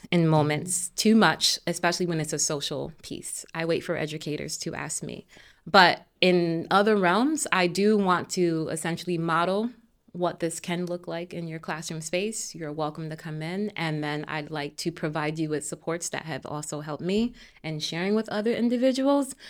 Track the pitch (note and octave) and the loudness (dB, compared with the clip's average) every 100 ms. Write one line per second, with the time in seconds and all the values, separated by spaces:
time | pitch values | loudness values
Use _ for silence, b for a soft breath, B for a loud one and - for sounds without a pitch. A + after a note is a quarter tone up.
0 | - F3 D#3+ D#3 D3 D3+ F#3 - - - | 0 4 6 6 4 2 -2 -4 -4 2
1 | G#3+ A3+ E3+ D3+ - - - E3+ F3 F3 | 6 8 8 6 0 0 -2 0 0 0
2 | F3 E3 D#3 D3+ - C#3+ - C3+ C#3+ - | 0 0 -2 0 0 -2 -4 -6 -6 -10
3 | - - - - - E3 E3 E3 - E3+ | -12 -12 -10 -12 -10 -4 0 0 0 -4
4 | D3+ D3+ D#3 D3 D#3 - E3 - D3 - | -4 -6 -6 -6 -6 -6 -6 -6 -6 -6
5 | - - - B B B E3 G3 F3 - | -8 -10 -14 B B B 4 6 8 4
6 | - - F#3 F3+ E3+ E3 - F#3+ G#3 G#3 | -6 2 4 6 4 0 2 4 4 4
7 | F3 G3 C#4 D4+ - F#3 F3+ F3 G#3 G#3 | 4 4 2 0 0 2 2 4 4 4
8 | F#3+ F3 - F#3 E3+ D#3+ D#3 D#3+ F3 F3 | 4 2 0 0 0 0 -2 -4 -4 -4
9 | - E3+ E3 E3 F3 G3 A#3 - _ _ | -2 -2 2 2 2 2 -2 -6 _ _
10 | _ F3 F3 - E3 - - F3 F3 F3 | _ -4 -2 -2 -4 -4 -4 -4 -4 -6
11 | F3 E3+ F3+ E3+ E3 D#3+ E3 D#3 E3 D#3+ | -8 -8 -8 -8 -8 -8 -8 -8 -6 -8
12 | D#3 F3+ G#3+ A3+ - E3 D3+ D#3 D3+ D#3 | -4 -2 -2 -6 -10 -8 -8 -4 -4 -4
13 | D#3 D#3+ E3 D#3 D#3+ F#3+ G#3 - D#3+ D3+ | -8 -8 -8 -6 -6 -4 -6 -4 -2 -2
14 | D3+ D3+ - D3+ D3 D#3 C#3+ - E3+ E3 | -2 -4 -6 -8 -6 -6 -8 -6 -6 -4
15 | D#3+ D#3 D3+ D#3+ D#3 D3+ - D3+ - E3+ | -4 -2 -4 -2 -2 -2 -4 -8 -6 -6
16 | - C#3+ D#3+ C3+ - D3 - D3 D3+ C#3+ | -6 -8 -8 -8 -8 -8 -8 -8 -8 -6
17 | E3+ G#3 A#3+ - B B D#3+ D#3 - E3 | 0 0 0 -4 B B -8 -6 -4 -4
18 | F#3+ G#3+ G#3+ G#3 A3 A3 A#3 A#3+ C4 B3+ | 0 0 0 -2 0 2 2 4 2 4
19 | C4+ C#4+ C4+ - | 4 2 0 -6